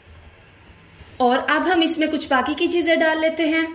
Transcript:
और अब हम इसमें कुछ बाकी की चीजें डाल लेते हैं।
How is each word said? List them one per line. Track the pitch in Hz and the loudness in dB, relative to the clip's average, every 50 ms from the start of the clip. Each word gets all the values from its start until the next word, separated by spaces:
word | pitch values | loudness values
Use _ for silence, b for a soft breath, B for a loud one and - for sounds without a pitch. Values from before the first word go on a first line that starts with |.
| _ - - - - - - - - - - - - - - - - - - - - - - - | _ -20 -20 -20 -20 -20 -20 -20 -20 -20 -20 -20 -20 -20 -20 -20 -20 -20 -20 -20 -20 -20 -4 -2
और | 254 240 247 - | 0 2 2 0
अब | - - 294 311 285 330 | 0 0 0 0 2 2
हम | 370 339 | 2 2
इसमें | 330 311 - 302 311 311 | 2 0 0 -2 -2 -2
कुछ | 311 294 - - | -2 -4 -2 0
बाकी | 277 254 - 294 302 | 0 0 0 -2 -2
की | - 349 339 | -2 -2 0
चीजें | 339 349 311 330 330 330 | 0 0 2 2 2 2
डाल | 330 320 320 320 | 2 0 0 0
लेते | 320 320 320 320 330 302 | 0 -2 0 0 -2 0
हैं। | 320 330 330 320 320 | 0 0 -2 -4 -8